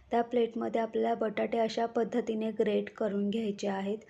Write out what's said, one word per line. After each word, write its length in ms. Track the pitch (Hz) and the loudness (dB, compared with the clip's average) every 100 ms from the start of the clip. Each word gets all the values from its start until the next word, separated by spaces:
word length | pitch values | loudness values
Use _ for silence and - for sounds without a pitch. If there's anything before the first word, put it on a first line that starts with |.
| - | -2
त्या 120 | 233 | 0
प्लेटमध्ये 580 | 233 240 226 226 226 226 | 2 2 0 0 -2 0
आपल्याला 340 | 220 220 226 | 0 0 0
बटाटे 440 | 226 220 208 220 233 | 2 0 -2 -2 2
अशा 280 | 220 220 233 | 0 0 0
पद्धतीने 640 | 226 220 240 226 220 220 | 0 0 0 0 0 0
ग्रेट 400 | 220 214 208 208 | 0 2 2 0
करून 400 | - 220 202 202 | -2 0 0 0
घ्यायचे 380 | 214 220 202 202 | 0 -2 -2 -2
आहेत. 300 | 196 196 214 - | -2 -2 -4 -8